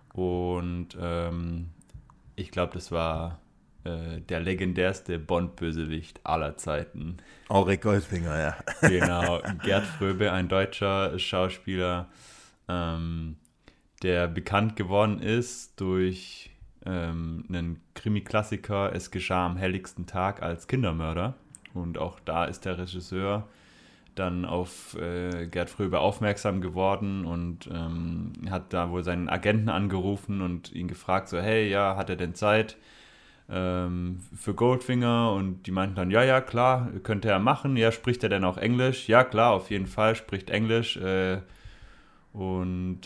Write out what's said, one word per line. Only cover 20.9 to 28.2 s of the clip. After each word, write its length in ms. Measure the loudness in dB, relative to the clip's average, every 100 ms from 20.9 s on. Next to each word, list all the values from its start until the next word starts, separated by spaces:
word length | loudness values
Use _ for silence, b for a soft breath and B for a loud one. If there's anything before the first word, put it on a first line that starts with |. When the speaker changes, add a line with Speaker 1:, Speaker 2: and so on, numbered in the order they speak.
| 0 -2 -2 -4 -6 -14 -20 -12
Speaker 1:
Und 240 | -8 -6 -4
auch 220 | -6 -6
da 260 | -4 -2 -2
ist 200 | -4 -6
der 120 | -6
Regisseur 720 | -6 -10 -6 -4 0 -2 -4 b b b b b b -4
dann 300 | -2 -2 -2
auf, 500 | -2 -4 -8 -14 -8
äh, 520 | -6 -4 -4 -4 -4
Gerd 220 | -4 -4
Fröbe 300 | -2 0 4
aufmerksam 600 | 2 2 0 0 0 0
geworden 640 | -2 0 2 2 -2 -4 -4
und, 440 | -4 -4 -6 -10
ähm, 640 | -6 -6 -4 -4 -4